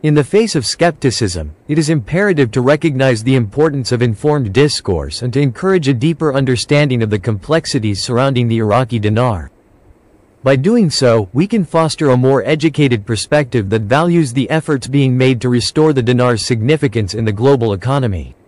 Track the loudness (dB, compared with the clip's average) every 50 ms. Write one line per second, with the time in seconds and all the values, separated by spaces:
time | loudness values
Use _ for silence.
0 | 2 2 2 2 2 2 2 0 0 2 -2 -4 -4 -4 -2 0 0 0 0 0
1 | -2 -2 0 0 -4 -2 -4 -6 -8 -10 -12 _ _ -2 -2 0 0 0 0 -2
2 | -2 -2 -2 0 0 2 2 2 0 0 0 0 2 2 2 2 0 -2 0 2
3 | 2 2 2 0 0 0 2 2 0 -2 0 0 0 0 0 -2 -4 -2 0 0
4 | 0 0 0 0 0 0 0 0 -2 0 2 2 2 2 0 -4 -4 -2 -2 -2
5 | -4 -6 -8 -8 -8 -4 -2 0 0 0 -2 -2 -2 0 0 2 2 0 0 0
6 | 0 -2 -2 0 -2 -2 0 0 0 0 0 -2 -2 0 0 0 2 2 0 0
7 | 0 0 -2 -2 -2 -4 -4 -4 -2 -2 -2 -2 -2 -2 -4 -2 -2 -2 -4 -4
8 | -4 -2 -2 0 0 0 0 0 0 0 0 0 0 2 2 0 0 0 -4 -2
9 | 0 0 0 0 0 0 -2 -4 -8 -12 _ _ _ _ _ _ _ _ -20 _
10 | _ _ _ _ _ _ _ _ 0 0 0 2 2 2 2 2 2 2 0 0
11 | 2 2 2 2 0 -2 -2 -2 -2 0 0 -2 -2 0 0 0 0 0 -2 0
12 | 2 2 2 4 4 2 2 2 2 0 -2 0 0 -2 0 2 0 2 0 -2
13 | -2 -4 -6 -6 -2 _ 0 0 0 0 -2 -2 -2 0 -2 -2 0 0 0 0
14 | 2 2 2 2 0 0 -2 -4 -2 0 -2 -2 0 -2 -4 -4 -4 -2 0 2
15 | 2 2 2 2 2 2 2 0 0 0 0 0 -2 -2 0 2 2 2 2 2
16 | 0 2 2 2 2 2 0 -2 -2 -2 -2 -2 2 0 0 2 0 -2 0 -2
17 | -4 -2 -4 -4 -4 -4 -2 0 2 2 2 2 2 -2 -2 -2 -2 -2 -2 -2
18 | -2 -2 -4 -6 -8 -12 -18 _ _